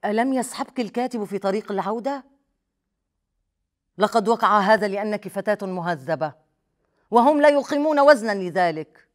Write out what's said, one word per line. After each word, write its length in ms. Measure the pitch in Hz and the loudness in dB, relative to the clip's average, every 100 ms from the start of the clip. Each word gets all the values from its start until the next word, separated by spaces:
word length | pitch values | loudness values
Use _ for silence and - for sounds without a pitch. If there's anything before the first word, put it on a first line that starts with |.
| 202 | -2
ألم 280 | 214 254 | -2 0
يسحبك 460 | 262 254 - 247 - | -2 -4 -8 -8 -6
الكاتب 440 | 214 240 247 240 | -6 -4 -4 -6
في 160 | 202 196 | -6 -4
طريق 320 | 196 202 196 | -2 -4 -4
العودة؟ 520 | 196 185 226 240 277 - _ _ _ _ _ _ _ _ _ _ _ _ _ _ _ _ - | -6 -4 -4 -6 -8 -12 _ _ _ _ _ _ _ _ _ _ _ _ _ _ _ _ -2
لقد 300 | 202 233 208 | 0 0 0
وقع 320 | 226 208 208 | 0 2 2
هذا 280 | 196 220 202 | 4 2 2
لأنك 400 | 196 214 208 196 | -4 -4 -6 -8
فتاة 400 | 202 196 202 196 | -8 -4 -4 -4
مهذبة، 680 | 185 170 165 131 151 151 - _ _ _ _ _ _ _ | -6 -4 -6 -4 -4 -4 -8 _ _ _ _ _ _ _
وهم 300 | 226 247 302 | 4 4 6
لا 80 | 294 | 4
يقيمون 500 | 285 - 294 302 294 | 4 0 -2 0 4
وزنا 320 | 277 285 220 | 6 6 2
لذلك. 760 | 202 185 180 175 156 156 _ _ | -4 -4 0 0 -2 -10 _ _